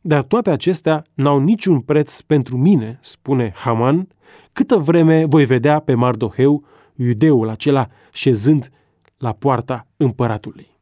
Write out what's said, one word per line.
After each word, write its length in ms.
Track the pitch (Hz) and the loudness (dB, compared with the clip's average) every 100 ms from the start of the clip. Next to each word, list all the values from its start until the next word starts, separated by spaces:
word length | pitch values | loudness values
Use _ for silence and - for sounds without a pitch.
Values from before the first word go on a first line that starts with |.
„Dar 220 | 180 151 | 0 -2
toate 280 | - 226 220 | 0 -2 0
acestea 540 | 143 - 180 - 156 - | -2 -2 -2 -2 -4 -4
n-au 240 | - 139 143 | -2 0 2
niciun 420 | 143 220 - 151 | 2 0 0 0
preț 400 | 110 151 143 - | 0 -2 -2 -8
pentru 360 | _ 151 117 123 | _ -2 -2 0
mine”, 420 | 143 180 110 123 | 2 2 0 -12
spune 520 | - - - 135 117 | -18 -16 -4 -2 -2
Haman, 540 | 87 131 113 123 156 190 _ _ - _ | -6 -4 0 0 0 -4 _ _ -20 _
„câtă 240 | - - 226 | -6 0 0
vreme 480 | 147 170 165 160 | 2 2 4 2
voi 200 | 160 156 | 2 2
vedea 340 | 135 127 135 151 | 2 2 2 0
pe 160 | 151 | 0
Mardoheu, 680 | 123 123 113 113 - 135 147 _ _ _ - | 0 0 -2 -6 0 0 0 _ _ _ -6
iudeul 520 | 123 110 160 135 113 | -4 0 2 2 0
acela, 400 | 110 147 139 120 _ _ | -4 -2 0 -2 _ _
șezând 580 | - - 113 113 151 - _ _ _ _ _ | -4 0 0 2 0 -2 _ _ _ _ _
la 160 | 123 | -10
poarta 540 | 104 143 120 117 123 - _ | -4 -2 -2 -4 -10 -12 _
împăratului.” 680 | 139 - 120 107 - - - _ | -4 -2 -4 -4 -10 -20 -20 _